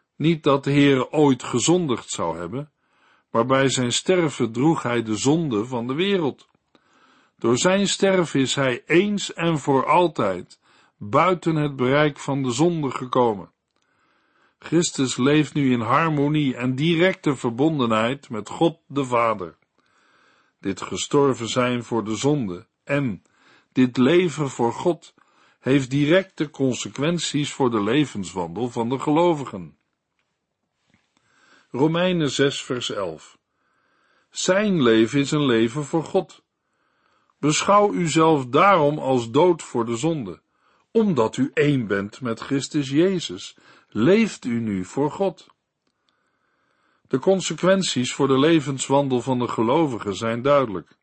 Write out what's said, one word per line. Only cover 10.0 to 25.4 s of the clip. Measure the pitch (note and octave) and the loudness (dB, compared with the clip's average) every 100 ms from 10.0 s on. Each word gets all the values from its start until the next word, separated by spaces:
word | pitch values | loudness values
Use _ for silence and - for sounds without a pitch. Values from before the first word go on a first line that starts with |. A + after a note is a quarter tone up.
| F3 - G#2+ F2+ - _ _ _ _ - | 2 0 -2 -4 -10 _ _ _ _ -16
buiten | G#2 C3+ F3 F#3 E3+ D#3+ | 0 2 2 2 0 0
het | D3 C3+ | -2 0
bereik | B2+ C#3+ D3+ C#3 | 2 4 2 0
van | - C#3 | -6 -4
de | C3 | -2
zonde | A#2+ E3+ E3 C#3 | 0 0 0 -4
gekomen. | - B2+ C3 A#2+ G2+ D#2+ _ _ _ _ _ _ _ _ _ _ _ | -6 -2 2 2 0 -10 _ _ _ _ _ _ _ _ _ _ _
Christus | - D#3+ F3 - C3 - | -2 0 0 -2 -2 0
leeft | C3 D3+ C#3+ | 2 2 2
nu | D3+ C3+ | 0 0
in | B2 | 0
harmonie | A2 C#3 E3 D3+ C#3+ D3+ C#3 A#2+ | 0 0 2 0 0 0 0 -2
en | B2+ | -4
directe | B2+ D#3+ D#3+ F#3 F#3 D#3 C3 | 0 0 2 2 0 -4 -2
verbondenheid | B2+ A2+ D#3 D3+ A#2+ A2 A#2 - - | -4 0 0 0 0 0 -2 -4 -10
met | A2 - | -12 -10
God | - E3 D#3+ - | 0 0 -2 -8
de | C#3 | -6
Vader. | C3 A#2+ A#2 G#2+ E2+ - _ _ _ _ _ _ _ _ _ _ | -2 0 0 -2 -8 -16 _ _ _ _ _ _ _ _ _ _
Dit | G2 F#2+ | -8 -8
gestorven | - F#2+ - D3 C#3 A2+ A2+ | -8 -8 -2 2 2 0 -4
zijn | B2+ B2 B2 | -2 -2 -2
voor | A2+ A#2 | -4 -4
de | G#2 G#2 | -4 -2
zonde | C3+ D3 G#2+ F2 - _ | -2 -2 -4 -8 -16 _
en | - C#3+ C3+ F2 _ _ _ _ _ | -6 -4 -4 -6 _ _ _ _ _
dit | - B2+ B2+ | 0 2 4
leven | B2+ F3 F3+ C#3+ C#3 | 4 4 2 -2 -6
voor | - A#2 | -2 -2
God | A2+ F3+ E3 - _ _ _ | 0 -2 -2 -8 _ _ _